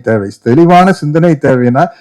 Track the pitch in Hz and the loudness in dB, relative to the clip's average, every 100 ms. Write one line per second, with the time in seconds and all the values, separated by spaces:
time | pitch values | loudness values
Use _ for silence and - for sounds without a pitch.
0 | 110 110 101 - 117 135 170 180 185 180 | -2 -4 -4 -8 -2 2 4 4 2 0
1 | 147 156 170 147 139 127 123 127 175 - | -4 -2 0 0 0 0 0 -2 -4 -6